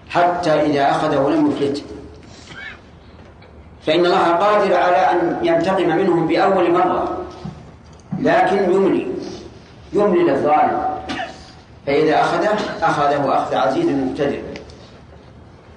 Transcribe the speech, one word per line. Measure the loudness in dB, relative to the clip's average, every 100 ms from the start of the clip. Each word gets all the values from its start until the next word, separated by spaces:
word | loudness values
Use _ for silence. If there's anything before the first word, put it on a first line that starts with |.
| -6
حتى | 0 2 2 0
إذا | 2 2 2 2
أخذه | 0 0 0 2
لم | 2 0
يفلته، | 0 -2 -4 -8 -16 -18 -20 -20 -20 -20 -18 -18 -18 -20 -20 -20 -20 -20 -20 -20 -20 -20 -8 0
فإن | 2 2
الله | 2 2
قادر | 2 2 2 2 2
على | 2 2
أن | 2 2 0 -2
ينتقم | 0 0 0 0 0 0
منهم | 2 2 2
بأول | 2 2 2 2
مرة، | 2 2 0 -4 -6 -10 -12 -14 -14 -18 -20 -20 -20 -10 -4
لكن | 0 2 2 2 2
يملي، | 2 2 0 -2 -8 -10 -14 -18 -20 -20 -20 -6
يملي | 0 2 2
للظالم، | 2 0 2 2 2 0 -4 -6 -8 -10 -10 -14 -20 -20 -20 -12 -2
فإذا | 2 2 2
أخذه، | 2 0 0 -2 -4 -2
أخذه | -2 0 0 0 0 0
أخذ | 0
عزيز | 0 0 0 0
مقتدر. | 0 -2 -2 -2 -4 -8 -14 -16 -20 -20 -20 -20 -20 -20 -20 -20 -20 -20